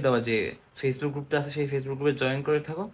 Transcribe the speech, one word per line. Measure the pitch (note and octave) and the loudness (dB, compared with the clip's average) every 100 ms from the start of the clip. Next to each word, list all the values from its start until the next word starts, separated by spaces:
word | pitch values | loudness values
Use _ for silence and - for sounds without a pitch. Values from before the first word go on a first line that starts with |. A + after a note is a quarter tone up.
দেওয়া | C3+ A#2+ | 4 2
যে | A#2 A2 D2+ - - - | 2 0 0 -6 -18 -4
Facebook | C3+ B2+ D3 | -2 0 -2
গ্রুপটা | C#3+ C#3 D3 | -4 -2 0
আছে, | C#3+ | 0
সেই | D3+ C#3+ | -2 -2
Facebook | C#3 C3+ C3+ | -2 -4 0
গ্রুপে | C#3+ C3+ | 2 2
জয়েন | C3 C3+ | 0 0
করে | C#3+ D3+ | 2 0
থাকো। | D3 D#3+ A3 | 0 -6 -8